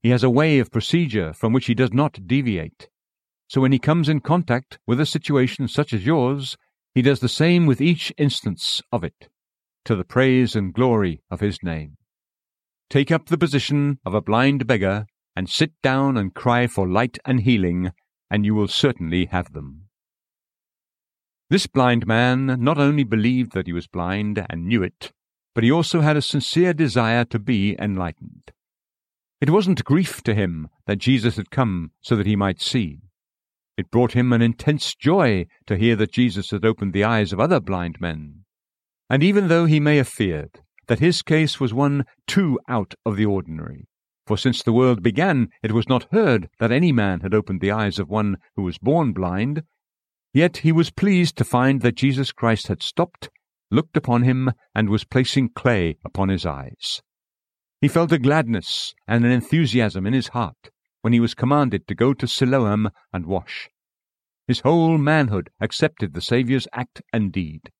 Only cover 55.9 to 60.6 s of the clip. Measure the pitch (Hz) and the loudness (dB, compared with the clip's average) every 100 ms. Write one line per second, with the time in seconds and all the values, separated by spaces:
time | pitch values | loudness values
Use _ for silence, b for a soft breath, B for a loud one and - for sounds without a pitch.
55.9 | 80 - - 98 92 87 69 65 - - | -4 -10 -4 -2 0 -4 -8 -12 -12 -10
56.9 | - _ _ _ _ _ _ _ _ 143 | -10 _ _ _ _ _ _ _ _ 0
57.9 | 165 165 160 123 156 117 107 - - - | 2 2 2 2 2 0 -4 -4 -8 -8
58.9 | - - 117 120 123 - 156 143 123 110 | -14 -2 2 2 0 0 0 2 0 0
59.9 | 92 95 131 - 120 101 - | -2 -2 -2 -4 -6 -8 -10